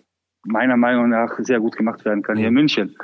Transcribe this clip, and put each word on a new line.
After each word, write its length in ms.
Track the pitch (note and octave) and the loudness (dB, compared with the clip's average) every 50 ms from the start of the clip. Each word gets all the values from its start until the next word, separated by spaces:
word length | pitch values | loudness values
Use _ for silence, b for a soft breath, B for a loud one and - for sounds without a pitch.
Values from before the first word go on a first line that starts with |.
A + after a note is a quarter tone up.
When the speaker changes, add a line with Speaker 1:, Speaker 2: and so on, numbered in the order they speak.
| _ _ _ _ _ _ _ _ _ | _ _ _ _ _ _ _ _ _
Speaker 1:
meiner 320 | G2 A2+ G#2+ A#2+ B2+ B2+ A#2+ | -4 -2 0 0 2 2 2
Meinung 320 | A#2+ A#2+ B2 A#2+ A#2+ A#2+ | 2 2 2 2 2 2
nach, 280 | A#2 A2+ A#2 A2+ - - | 2 0 0 -2 -4 -6
sehr 200 | A2+ B2 C3 A2+ | -4 -2 0 0
gut 160 | A2 A2+ - | 0 -2 -2
gemacht 280 | - A2 A2+ A2 - - | -2 -4 -4 -4 -4 -4
werden 160 | A2 G#2+ G#2 G2 | -2 -2 -2 -2
kann 160 | - A2 G#2+ | -2 -2 -2
hier 100 | A2 A2+ | 0 2
in 60 | A#2 | 2
Speaker 2:
Mhm. 60 | C3+ | 4
Speaker 1:
München. 360 | D3+ D3 - A#2 G2+ - B B | 4 2 2 0 -2 -4 B B